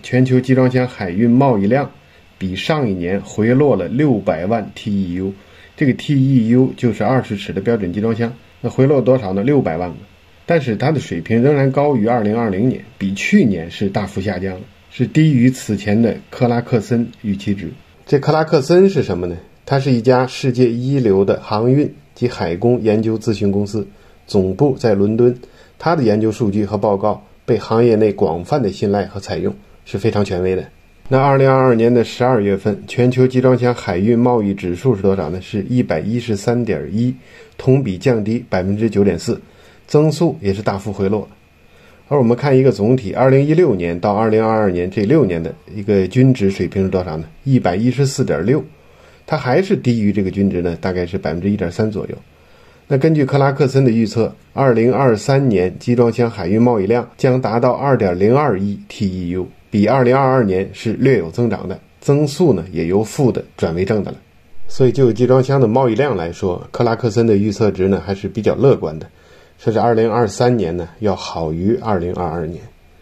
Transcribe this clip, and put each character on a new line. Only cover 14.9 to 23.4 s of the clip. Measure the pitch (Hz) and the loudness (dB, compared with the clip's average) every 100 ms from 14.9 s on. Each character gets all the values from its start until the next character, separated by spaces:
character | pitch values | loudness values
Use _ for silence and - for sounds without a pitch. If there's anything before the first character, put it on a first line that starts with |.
| - 117 | -6 -2
低 | 156 156 | 2 4
于 | 131 127 | 4 4
此 | 127 - 101 | 2 -2 -4
前 | 104 104 | 0 2
的 | 117 - - | 2 -2 -8
克 | - 120 | -2 0
拉 | 120 | 0
克 | 120 120 | -2 -4
森 | 98 117 117 - | 0 -2 -2 -6
预 | 107 95 | -6 -4
期 | - | -4
值。 | 98 82 - _ _ - | -6 -8 -14 _ _ -2
这 | 143 | 0
克 | 143 | 2
拉 | 156 | 0
克 | 160 165 | 2 0
森 | 123 175 196 | 4 4 4
是 | 160 | 2
什 | 104 90 | -2 -2
么 | 90 | -6
呢？ | 87 - _ - | -8 -14 _ -4
它 | 139 | -2
是 | 135 | 0
一 | 120 | 2
家 | 113 127 127 | 4 2 2
世 | - 135 | -4 -4
界 | 120 123 | 2 0
一 | 117 127 139 | 0 -2 0
流 | 117 98 | 2 2
的 | 98 - | 2 -2
航 | - 107 120 | -2 -2 2
运 | 139 127 - - | 2 0 -6 -20
及 | - 120 | -6 -4
海 | - 92 87 | -4 -4 0
工 | 117 123 | 0 2
研 | 107 104 | 2 0
究 | 113 110 | 0 -2
咨 | 117 | -4
询 | 104 | -2